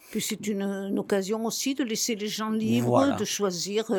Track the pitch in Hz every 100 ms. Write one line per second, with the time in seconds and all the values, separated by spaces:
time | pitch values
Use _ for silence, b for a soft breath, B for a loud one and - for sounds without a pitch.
0 | B 214 - 220 208 196 196 196 196 202
1 | - 202 190 220 226 - 262 269 247 220
2 | - 214 208 190 220 220 220 233 240 175
3 | 277 - 202 - 202 175 170 208 220